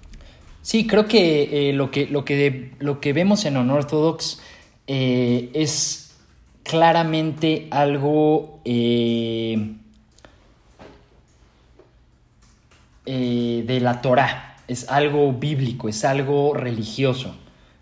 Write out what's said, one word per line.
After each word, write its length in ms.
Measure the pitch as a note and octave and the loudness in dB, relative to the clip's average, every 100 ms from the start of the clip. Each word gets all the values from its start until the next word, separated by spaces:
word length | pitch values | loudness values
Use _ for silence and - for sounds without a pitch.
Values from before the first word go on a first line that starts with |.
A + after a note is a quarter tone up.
| - - - - - - | -20 -20 -20 -20 -20 -16
Sí, 260 | - A3+ A3 | -2 0 2
creo 200 | G3+ G#3+ | 4 4
que, 640 | A3+ E3+ D3+ C#3+ D3 C#3+ | 4 4 4 2 2 0
eh, 20 | |
lo 180 | C#3 C3+ | 0 -2
que, 160 | C#3+ C#3 | -2 -2
lo 200 | C#3+ C#3 | -2 -2
que, 460 | C#3+ C#3+ B2+ B2 - | 2 2 0 -8 -8
lo 200 | C#3+ C#3+ | -6 -4
que 140 | D3 | -2
vemos 320 | C#3+ F#3 G#3 D#3 | 0 2 2 2
en 100 | C3+ | 0
Unorthodox, 840 | B2 C#3+ C#3 D#3 D#3+ D#3+ - - - - - _ - | 2 0 0 0 0 0 -6 -10 -16 -20 -20 _ -6
eh, 640 | C3+ B2+ B2 B2 B2 B2 | -2 0 2 2 0 -2
es 600 | D3+ D3+ - - - - _ _ _ _ _ | -2 -2 -2 -4 -6 -14 _ _ _ _ _
claramente 1040 | - E3 E3 E3 E3 D#3+ D#3 C#3 D#3+ D#3 - | -4 4 4 4 2 0 -2 -2 0 -2 -2
algo, 920 | C#3+ C#3+ C#3+ C#3+ D3+ D3+ D#3 - - A#2+ | 0 0 0 0 2 4 2 -2 -10 -4
eh, 1040 | A#2+ A#2+ A#2+ A#2 A#2 A#2 A2+ A2+ A2 G#2+ G#2+ - - _ _ - _ _ _ _ - - - _ _ _ _ _ _ _ _ _ _ _ _ _ _ _ _ _ _ _ _ C3 | 0 2 2 2 0 -2 -4 -2 -2 -4 -8 -20 -20 _ _ -20 _ _ _ _ -20 -20 -20 _ _ _ _ _ _ _ _ _ _ _ _ _ _ _ _ _ _ _ _ -8
eh, 580 | C3 B2 A#2+ A#2+ A#2 A2 | -4 0 0 0 -2 -2
de 140 | B2+ | 0
la 220 | B2 A#2+ | 0 0
Torá. 540 | C#3 B2 A#2+ - - - - | 2 2 2 -2 -12 -18 -12
Es 200 | B2 - | -10 -4
algo 420 | C#3 D3 D3 C#3+ | 0 0 2 2
bíblico, 560 | A#2+ D3 C#3+ B2+ - A2 | 0 -4 -2 -4 -4 -6
es 160 | G#2+ | -2
algo 480 | C#3+ C#3 C#3 C#3+ C#3+ | 0 0 0 0 0
religioso 840 | C#3+ B2 A2+ G#2+ - C3+ A#2+ F#2+ - - - - _ | 0 -4 -6 -6 -2 0 -2 -6 -14 -20 -20 -20 _